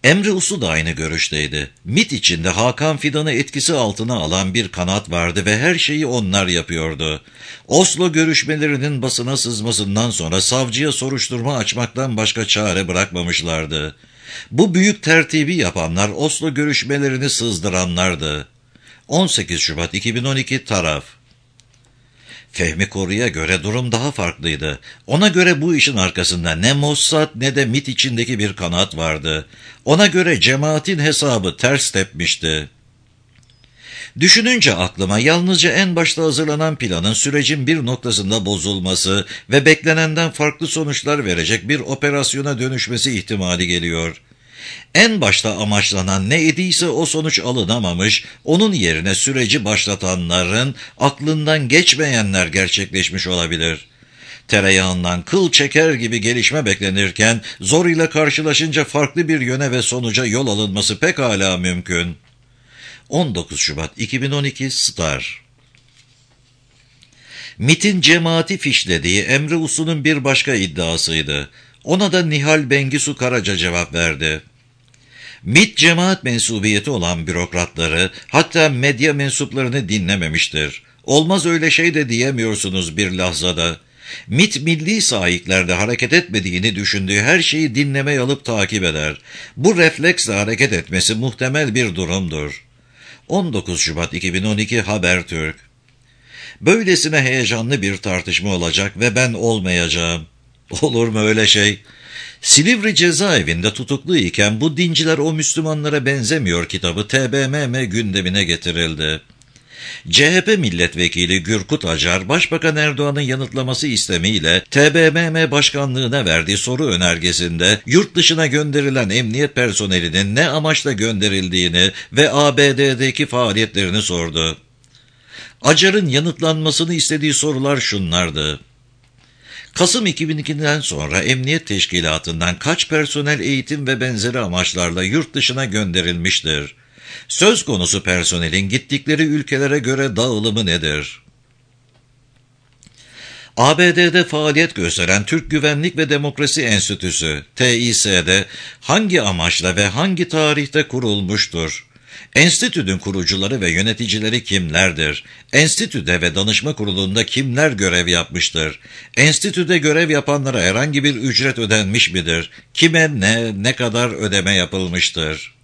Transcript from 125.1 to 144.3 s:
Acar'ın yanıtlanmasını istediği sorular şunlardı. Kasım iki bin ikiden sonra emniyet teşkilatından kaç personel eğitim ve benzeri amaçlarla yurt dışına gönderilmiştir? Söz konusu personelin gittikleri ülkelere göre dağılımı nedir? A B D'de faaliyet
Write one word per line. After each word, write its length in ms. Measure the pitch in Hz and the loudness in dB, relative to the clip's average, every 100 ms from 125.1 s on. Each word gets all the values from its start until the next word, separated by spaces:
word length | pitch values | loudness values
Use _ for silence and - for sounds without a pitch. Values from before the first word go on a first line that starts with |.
| _ _ - - - | _ _ -20 -20 -2
Acar'ın 480 | 135 156 190 202 175 | 2 6 6 4 2
yanıtlanmasını 840 | 131 165 - 160 156 156 143 165 | 2 0 0 0 0 0 0 0
istediği 400 | 170 - 156 151 | 0 0 0 0
sorular 440 | 139 156 135 135 139 | 0 0 0 0 0
şunlardı. 840 | - 104 90 87 87 76 76 73 - _ _ _ _ _ _ _ - - - | -2 -2 0 0 0 -2 -4 -6 -12 _ _ _ _ _ _ _ -20 -20 -14
Kasım 320 | - 180 247 208 | 0 2 2 0
iki 240 | - 160 | -2 -2
bin 80 | 156 | -4
ikiden 420 | 151 151 151 151 | -4 -2 0 0
sonra 420 | 135 80 73 85 | -2 -4 -2 0
emniyet 460 | 85 131 127 160 - | 0 0 0 -2 -2
teşkilatından 920 | 101 - 90 82 78 - 80 85 87 | -2 0 0 0 -2 -4 -4 -2 -2
kaç 300 | 139 175 - | -2 -2 0
personel 500 | 156 147 147 143 147 | 0 -2 -2 -2 -2
eğitim 480 | 98 139 120 147 135 | 0 -2 -2 -6 -2
ve 140 | 131 | -2
benzeri 380 | 127 117 113 123 | -2 -2 -2 -2
amaçlarla 640 | 104 90 90 90 87 85 | -2 -2 -2 0 -2 -2
yurt 300 | 92 139 156 | 0 -2 -2
dışına 320 | 139 - 127 131 | -2 -2 -2 -2
gönderilmiştir? 1080 | 101 101 87 87 87 87 - 78 76 71 - _ - - - - | -2 0 0 -2 -2 -2 -2 -2 -4 -4 -14 _ -20 -20 -20 -10
Söz 380 | - 202 233 - | 2 4 4 0
konusu 380 | 107 87 98 | 0 0 0
personelin 640 | 90 90 82 87 82 90 98 | 0 0 0 0 0 0 0
gittikleri 540 | 123 - 139 139 151 | -2 -2 -6 -2 0
ülkelere 560 | 160 151 135 131 139 147 | 2 0 -2 -2 0 0
göre 360 | 120 131 135 101 | 0 -2 -2 0
dağılımı 500 | 123 110 110 107 104 | 0 0 0 0 0
nedir? 540 | 85 76 73 71 - _ _ _ _ _ _ _ _ _ _ _ _ _ _ _ _ - _ - - - - - - | 0 0 -4 -6 -12 _ _ _ _ _ _ _ _ _ _ _ _ _ _ _ _ -20 _ -20 -20 -20 -20 -14 2
A 200 | 131 151 | 4 6
B 180 | 180 175 | 4 6
D'de 280 | 175 180 | 4 4
faaliyet 520 | 170 | 2